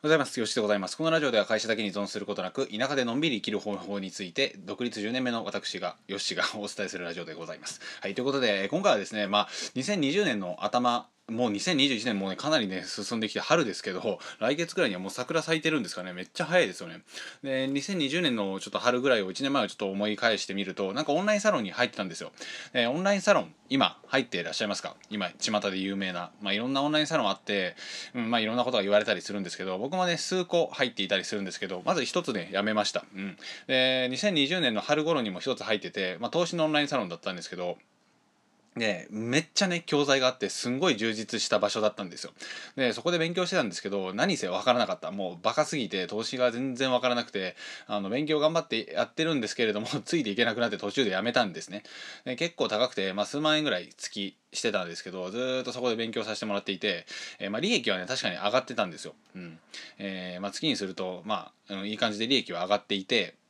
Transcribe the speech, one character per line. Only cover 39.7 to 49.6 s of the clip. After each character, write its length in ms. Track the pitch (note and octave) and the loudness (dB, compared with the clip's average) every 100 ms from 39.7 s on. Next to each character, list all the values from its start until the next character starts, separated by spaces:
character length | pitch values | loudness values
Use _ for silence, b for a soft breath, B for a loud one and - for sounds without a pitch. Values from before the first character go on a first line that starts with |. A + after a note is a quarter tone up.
| E3+ - | 0 2
教 180 | D3 | 2
材 160 | C#3+ C3+ | 4 6
が 60 | B2+ | 4
あ 60 | |
っ 80 | B2 | 2
て、 100 | G2 | -4
す 180 | - A#2+ | -2 -2
ん 120 | C3 | 2
ご 100 | F3 | 2
い 80 | A2+ | 4
充 160 | A2+ | 0
実 260 | A2 A2 A2+ | -2 -4 -2
し 80 | - | 2
た 120 | A2 | 4
場 100 | G#2 | 4
所 100 | A2+ | 4
だ 100 | G#2+ | 2
っ 40 | |
た 80 | - | 0
ん 80 | F#2+ | -10
で 80 | - | -8
す 60 | |
よ。 80 | - - B B B - | -12 -12 B B B 0
で、 160 | B2+ | 0
そ 100 | A2 | 2
こ 80 | D3+ | 0
で 80 | F3 | 2
勉 160 | E3 F3 | 2 0
強 100 | F3+ | 2
し 60 | |
て 40 | F#3 | 2
た 60 | |
ん 80 | A#2+ | 0
で 60 | - | -2
す 80 | |
け 60 | G2+ | -2
ど、 240 | G2 F#2 G2 | -2 -2 0
何 200 | F3 E3 | 2 2
せ 120 | F#2+ | 0
分 180 | F#2 C3 | 2 4
か 80 | |
ら 60 | B2 | 4
な 80 | G#2+ | 4
か 60 | |
っ 60 | - | 0
た。 120 | D#2 | -4
も 220 | G2 F#2 | -6 -6
う 40 | F2 | -2
バ 100 | A2 | 0
カ 100 | A#2+ | 2
す 140 | D3+ D#3 | 0 0
ぎ 120 | G2+ | -2
て、 180 | G2 F2+ | -2 -2
投 160 | G#2+ | -2
資 140 | A2+ B2+ | -4 2
が 140 | B2 | 2
全 220 | A#2 C3+ | 2 -4
然 160 | A#2+ C3 | 0 2
分 100 | B2 | 4
か 100 | B2+ | 4
ら 40 | |
な 100 | A#2+ | 0
く 80 | A2 | -2
て、 240 | G2+ F#2 - B B B | -4 -4 -6 B B B
あ 160 | G#2 | -4
の、 80 | G2 | 0
勉 160 | A#2+ D3+ | -2 0
強 140 | D3+ | 2
頑 120 | D#3 | 4
張 100 | E3 | 2
っ 60 | D#3 | -2
て 240 | A#2 - | -4 -2
や 120 | E2 | -2
っ 100 | A#2 | -2
て 100 | - | 0
る 120 | D#3+ D3+ | 0 0
ん 60 | |
で 60 | A2 | -2
す 80 | |
け 120 | - | 0